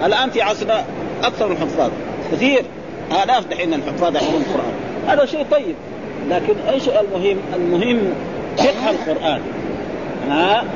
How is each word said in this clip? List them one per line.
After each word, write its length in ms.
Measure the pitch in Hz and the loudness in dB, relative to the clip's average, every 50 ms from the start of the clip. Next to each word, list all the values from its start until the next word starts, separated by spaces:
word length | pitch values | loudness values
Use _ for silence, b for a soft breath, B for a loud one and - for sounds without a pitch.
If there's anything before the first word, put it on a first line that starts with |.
| - | 2
الآن 240 | 175 208 214 262 262 | 2 2 2 2 0
في 120 | - 226 | 2 0
عصرنا 420 | 214 202 214 - 214 196 226 214 - - - - - - - - - | 2 2 0 -2 0 0 0 0 0 -4 -6 -8 -6 -6 -6 -2 -2
أكثر 280 | 240 240 - 226 202 | -2 0 0 0 0
الحفاظ 400 | 180 156 160 - - 165 143 117 101 - - - - - - - | 0 0 -2 -2 0 0 0 0 0 -4 -8 -8 -8 -8 -6 -4
كثير، 320 | 165 143 - - 220 202 - - - - - - - - - - - 180 196 | -2 2 2 4 4 4 2 0 -10 -14 -14 -12 -12 -10 -8 -2 0 0 2
آلاف 240 | 202 254 247 185 175 | 2 2 2 2 -2
دحين 260 | 165 160 180 170 165 | -4 -4 -2 0 0
الحفاظ 420 | 147 131 147 139 - 175 170 147 | -2 -2 -4 -2 0 0 2 2
يحفظون 280 | 151 - - 165 165 139 - | 2 0 2 0 0 0 0
القرآن. 260 | 185 180 175 - - - - - - - - - | -2 -2 -2 -2 -4 -6 -6 -6 -6 -6 0 2
هذا 180 | - 294 285 | 4 4 4
شيء 200 | 247 - 311 285 - | 4 2 -2 0 2
طيب، 240 | 294 294 262 185 156 - - - - - - - - - - 139 | 2 2 2 0 -6 -6 -8 -12 -12 -10 -10 -10 -8 -6 -2 0
لكن 240 | 165 180 - 214 214 202 - - 262 | 0 0 2 2 0 2 2 0 0
إيش 100 | 269 - 262 | 2 2 2
المهم؟ 480 | 226 208 208 196 196 180 180 202 202 190 - - - | 4 4 2 2 0 0 2 2 2 2 -2 -4 -2
المهم 440 | 180 180 175 175 175 202 240 247 233 208 190 165 - - - - - - - - - | 0 2 2 2 2 4 4 2 2 2 0 0 -2 -4 -6 -6 -6 -6 -6 0 4
فقه 320 | 190 262 277 - - 220 | 4 4 4 2 0 0
القرآن. 520 | 202 170 - 160 156 - - 160 143 123 - - 120 - - - - - - - - - - - - - - 135 | 0 0 0 -2 -2 0 0 0 0 0 -2 -6 -6 -6 -6 -6 -6 -6 -6 -6 -6 -6 -6 -6 -6 -6 -2 0
ها؟ 340 | 143 151 170 185 208 226 247 - - | 2 2 4 4 4 2 2 -2 -6